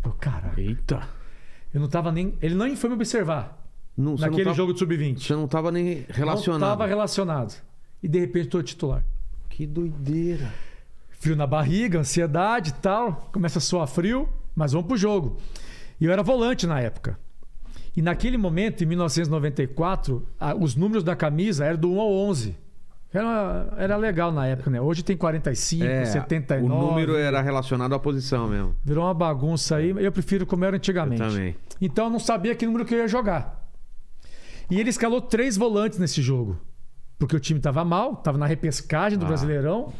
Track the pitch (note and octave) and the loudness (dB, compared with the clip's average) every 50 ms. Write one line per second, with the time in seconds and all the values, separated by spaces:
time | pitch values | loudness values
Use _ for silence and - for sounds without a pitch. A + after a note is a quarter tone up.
0 | - B2 - - - D3 A2+ D#2+ E2+ F2+ F2 - F#2+ G#2 A#2 A#2+ - - D3+ B2+ | -2 -2 -2 -2 -2 -2 -2 -2 -2 -2 0 0 0 0 0 0 0 0 -2 -2
1 | - - - - - - - - - - - - - - - C#3+ D3 C#3+ - - | -4 -6 -8 -10 -10 -10 -12 -10 -10 -12 -12 -10 -6 -4 -2 0 0 0 0 0
2 | - E3+ D#3+ E3 F#3 F#3+ - - - D#3+ E3+ F#3 A3 C4 C#4+ - - A#3 B3 A3+ | 0 0 0 0 0 -2 -2 0 0 0 2 0 0 0 -2 -2 -2 -2 0 0
3 | A#3 - - A#3 F#3+ D#3+ D#3+ C#3+ G2+ D#2+ - - - - - - - - - - | -2 0 0 0 0 0 0 -2 -4 -6 -10 -12 -14 -12 -12 -12 -12 -8 -4 -2
4 | C3+ D3+ D3+ C3 D#3 D#3 D#3+ D#3+ F#3+ F#3 E3+ C#3 F#3 F3+ F3+ F3+ F#3+ D#3+ E3+ D#3 | -2 0 0 0 0 0 2 2 2 2 2 2 2 0 0 0 0 0 0 0
5 | D3+ C#3+ B2+ - - - D3+ D3+ D#3 C3 - D#3+ D#3+ E3+ E3+ F3 F3 F3 F3 D3 | 0 -2 -2 -2 0 0 0 0 0 0 0 0 0 0 0 0 0 0 -2 -4
6 | B2+ - - B2+ D3 D#3 D#3 - - F#3 E3 D#3 D3 - - G3+ A3 G3+ G3+ G#3 | -6 -6 -2 0 0 2 0 0 0 0 2 2 2 2 2 2 0 0 0 0
7 | G#3+ F#3+ - - G3 F3 D#3 C#3+ A#2 G#2 - - - - - - - - - - | 0 0 0 -2 0 0 0 -2 -2 -4 -6 -12 -16 -18 -18 -18 -18 -18 -12 -6
8 | - E3 D3 F3+ F3 F3 F3 F3 E3+ - - F3+ D3+ - - - - C#3 C3 B2+ | -2 0 2 2 2 2 0 0 0 0 0 -2 -2 -2 -6 -4 -2 0 2 2
9 | B2+ - - - - - - - - - - - D#3 D3 D3 E3+ E3+ E3 D#3 C#3+ | 2 2 0 -2 -2 -4 -6 -6 -6 -4 -4 -2 -2 -4 -2 -2 -2 -2 -4 -4
10 | C#3 C3+ D3+ D#3+ E3 F3 E3+ D3+ C3+ A#2 - - - - - - - - - - | -2 -2 0 0 0 0 0 -2 -2 -4 -4 -4 -4 -6 -8 -14 -16 -16 -16 -14
11 | - - - - - D#3 D#3+ D3 D3 C3+ C#3 D3+ D3+ C3 E3 G3+ A#3 A#3 E3+ D#3+ | -14 -14 -8 -2 0 0 2 2 2 2 2 2 2 2 2 2 2 2 2 2
12 | D3 C3 - F3 E3+ D#3+ C#3+ E3 F#3 G#3 A#3 B3 - D#3 C3 - - G3 F#3+ A3 | 2 2 2 2 2 2 2 2 2 2 2 0 0 -2 -2 0 0 0 2 2
13 | A#3+ A3+ D#3+ - - - - - E3+ E3+ - E3+ - - - F3+ D#3+ C3+ - F3 | 0 0 -2 -4 -4 -4 -2 0 0 0 0 0 0 0 0 0 0 0 0 0
14 | E3+ G#3 A#3 C4 D4 - - - - - - - D#3 C#3 B2+ E3 F3 F3 C4 G#3+ | 2 2 2 2 2 0 0 0 -2 -2 0 0 2 2 2 0 0 0 2 2
15 | F3+ G#3+ G#3 G3 D3+ A2 G2+ - - - - - - - - - - - - - | 4 4 2 2 0 0 -2 -2 -4 -4 -6 -6 -10 -10 -10 -10 -12 -8 -2 0
16 | D#3 D#3+ F3+ G3 G3+ F3+ C4 B3 A3+ A#3+ B3+ - - E3+ D#3 C#3 B2 A2 - - | 2 4 4 4 4 4 4 4 4 2 2 0 0 0 0 0 0 -2 -2 -2
17 | - - - - - - - - - - - - - - - - - - - E3+ | -4 -4 -4 -4 -8 -10 -10 -10 -10 -8 -8 -8 -8 -8 -6 -6 -4 -2 0 2
18 | D#3+ F3 E3+ E3+ - B3 B3+ A#3+ G#3 F3+ D#3+ F3 E3 D3 - - E3+ D#3 E3+ F3+ | 2 2 2 2 2 2 2 2 2 2 2 2 0 0 0 0 0 0 2 2
19 | F3 D#3 - D#3+ E3+ D3 D#3 D#3 C#3+ D3+ C#3 - C#3 B2+ - - D#3+ F3+ F#3+ F3+ | 0 2 2 0 2 2 2 0 0 0 0 0 -2 -2 0 0 0 0 2 0
20 | - - G#2 F2+ - - - - D#3+ D3+ D#4 - F3 D3+ A2 C3 F3 G#3 G#3+ A3 | 0 0 0 0 -2 -4 -4 -2 -2 -2 0 2 2 2 2 2 2 2 2 2
21 | E3 E3+ F3 - E3 D3+ D3 D#3 F#3+ A3 F#3+ C#3 C#3+ D3+ E3+ E3 D#3 F3 F3+ F#3+ | 2 0 0 0 0 0 2 2 2 2 2 2 2 2 2 2 2 2 2 2
22 | A3 G#3+ G3 F#3+ G3 G#3 F#3+ C3+ A2 G#2 E2 - - - - - - - - - | 2 2 2 2 2 2 0 0 -2 -4 -6 -8 -12 -14 -14 -12 -12 -12 -12 -12
23 | - - - F#3 A3 A3+ A#3 G#3+ G3+ F3+ F3 - - - - - F#3+ G3 G#3 G#3 | -8 -4 -2 -2 0 0 0 0 0 0 0 0 0 0 0 0 2 2 2 2
24 | G#3+ A3 F#3+ D#3+ E3+ E3+ D#3+ D3 C3+ B2+ C3 C3 B2+ C#3+ B2+ A#2+ B2+ D3+ E3+ D#3+ | 2 2 2 2 2 2 2 2 0 0 0 0 0 0 0 2 2 2 0 0
25 | E3+ - G3 - - E3 D#3+ D#3+ - - B2+ G2 - - E3 E3 F3 B2+ C3 C3 | 0 0 0 2 2 0 0 2 0 0 0 0 0 0 0 2 2 2 2 2
26 | B2+ A2+ G#2 D3 C3+ - E3 D#3+ C3+ - C#3+ C3+ B2 B2+ B2+ C3 C#3+ D#3 E3 E3 | 2 2 2 0 0 0 0 0 0 0 2 2 2 4 4 4 4 4 2 2
27 | D#3+ D#3 D#3+ D3+ D3 C#3+ C#3 C#3 C3+ C#3 C3+ C3+ C3 C3 C3 B2 B2+ C3 C#3 C3+ | 2 2 2 2 2 2 2 2 2 2 0 0 0 0 0 0 2 2 0 0
28 | C3 D3 C#3+ C3+ B2+ - C3+ B2 A#2 A2 G#2 G2+ G2 F2+ F2 - - C#3 D3 D#3 | 0 0 0 0 0 0 0 0 2 2 2 2 2 2 2 2 2 2 2 2
29 | E3+ F#3 F#3+ E3 F3 D#3+ D3+ C3 C3 D#3 E3 D#3 - - D#3+ D3+ D#3 F3 F#3+ G3+ | 2 2 2 2 2 0 0 2 2 2 2 2 2 2 2 2 2 2 2 2
30 | G3+ G3+ F#3+ G3 - - G3 G3 F#3 - F#3+ F3 F3+ G3 F#3+ G3 - - F#3+ F3 | 0 2 2 0 0 2 2 0 2 2 2 2 2 2 2 0 0 0 0 2
31 | D#3+ C#3+ A#2+ A2+ A2+ A2 G#2+ G2+ F#2+ F2+ E2+ - - - - - F#3 F3+ B2+ A3 | 2 0 0 0 0 2 0 0 0 -2 -2 -4 -8 -8 -4 -2 -2 0 2 2
32 | A3 A3+ A3+ A#3 A3 - A3+ G#3+ F3 A3+ A#3 A3+ A3+ A#3 A3+ A#3 A#3+ - A#3 A#3 | 0 2 0 0 0 0 0 2 2 0 0 0 0 0 0 0 0 0 2 2
33 | A#3 A3 G3 B3 A#3+ G3+ F3+ D3+ - - - - - - - - - - - - | 2 2 2 0 2 2 0 0 -2 -4 -4 -4 -6 -6 -8 -8 -10 -10 -10 -10
34 | - - - - - - - - - - - - - - F3+ G3 A3 B3+ A#3 - | -10 -8 -10 -10 -10 -10 -10 -12 -10 -10 -10 -8 -4 -2 0 0 2 0 0 0
35 | A#3 A#3 A#3 B3+ A#3+ - - A3 B3 C4+ G#3+ F#3+ A#3 A#3+ G#3+ G3+ G#3 A3+ - - | 2 2 2 0 0 -2 0 0 0 0 0 0 2 2 2 2 0 0 0 0
36 | F#3 D3+ - D#3+ C3+ B2 C3+ B2+ A#2+ G2+ F2+ E2 - - - - - - - - | -2 0 0 0 0 0 0 0 -2 -4 -4 -6 -8 -10 -10 -10 -12 -12 -12 -12
37 | - - - - D3 B2+ D#3+ D#3 - - D#3+ D3 B2+ E3+ C3 D3+ E3+ E3+ E3 F#3 | -12 -8 -4 -2 0 0 0 0 0 0 0 0 0 0 0 0 0 2 2 0
38 | A3+ C#4 B3+ - - E3+ C#3 D3 D3 D3 D#3+ D3 - D#3+ C#3 - - - D#3 D#3 | 0 0 -2 -2 -2 0 0 2 2 0 0 0 0 -2 -2 -2 -4 -2 0 0
39 | F#3 G#3 G#3 G3 E3+ D#3+ D#3+ C#3+ C3+ D3+ D3+ C#3+ C3+ D3+ F3 A3+ C#4 - - - | 2 2 0 0 0 0 0 0 0 0 0 0 0 0 0 -2 -2 -6 -8 -8